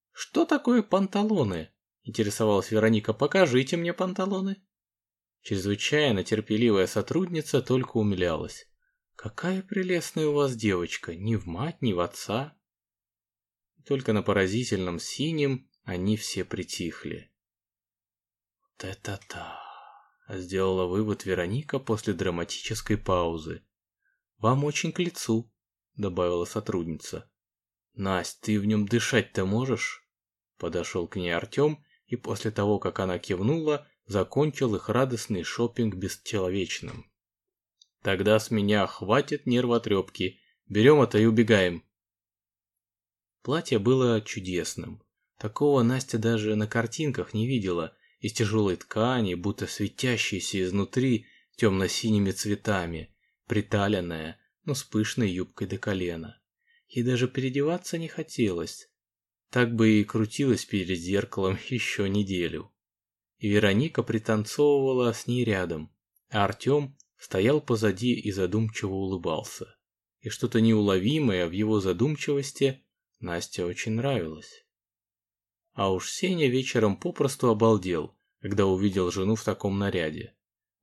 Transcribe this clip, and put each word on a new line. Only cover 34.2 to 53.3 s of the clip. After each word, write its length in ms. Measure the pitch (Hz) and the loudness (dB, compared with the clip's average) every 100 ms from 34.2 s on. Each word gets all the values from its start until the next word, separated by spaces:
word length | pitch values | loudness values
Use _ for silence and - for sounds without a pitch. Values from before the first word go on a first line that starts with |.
| 90 135 156 - 127 98 | 0 0 0 0 0 0
их 140 | - | 0
радостный 540 | 117 131 117 - 95 | 0 2 -2 -4 -4
шопинг 520 | 82 - 117 - 113 92 | -4 -2 -2 0 -2 -2
бесчеловечным. 1160 | 95 - - 104 92 98 87 - - 120 - _ _ _ _ _ _ _ _ _ | -6 -8 -6 -2 0 -2 -4 -6 -10 -14 -16 _ _ _ _ _ _ _ _ _
"Тогда 380 | 101 95 101 110 | -2 2 4 4
с 120 | - | 2
меня 340 | 110 101 104 95 | 0 2 2 2
хватит 580 | - 95 127 143 147 127 | -2 0 2 2 -4 0
нервотрёпки. 920 | 123 123 117 107 98 90 - 90 - _ _ - | 2 2 2 2 0 0 -4 -6 -6 _ _ -2
Берём 340 | 104 131 151 | 6 8 8
это 160 | 117 104 | 6 6
и 80 | 113 | 6
убегаем". 580 | 110 113 104 90 85 - _ _ _ _ _ _ _ _ _ _ _ _ _ _ _ | 6 6 6 4 -2 -12 _ _ _ _ _ _ _ _ _ _ _ _ _ _ _
Платье 360 | - 151 - 113 | -4 -4 0 2
было 420 | 110 131 123 110 | 4 4 4 2
чудесным. 800 | 110 104 92 87 80 - 87 - _ _ _ - | -2 -8 -4 -4 -4 -8 -10 -12 _ _ _ -10
Такого 440 | 107 - 147 135 | -8 0 4 6
Настя 360 | 117 131 - 113 | 4 2 -2 0
даже 360 | 113 113 107 107 | 2 2 0 0
на 120 | 107 | 0
картинках 640 | 120 113 - 151 120 87 | 0 -2 -2 -4 -2 -4
не 140 | 107 120 | -2 0
видела. 480 | 127 92 85 80 _ _ _ | 0 0 -2 -4 _ _ _
Из 140 | 101 | -6
тяжёлой 420 | - 104 110 101 85 | -2 0 2 2 0
ткани, 580 | - 107 120 127 101 | -4 -2 0 0 -2
будто 320 | 87 98 98 92 | -2 -4 -4 -6
светящейся 960 | - 98 - 127 110 - 95 - 98 | -4 -6 -2 -2 0 -2 -4 -4 -2
изнутри 640 | 92 101 95 127 131 107 - _ _ - | 0 0 0 0 0 0 -2 _ _ 0
тёмно-синими 720 | 107 95 92 - 113 104 98 | 2 2 0 -2 2 2 2
цветами, 840 | 92 104 101 113 98 85 80 80 _ _ | -2 -4 -4 -2 -2 -4 -8 -12 _ _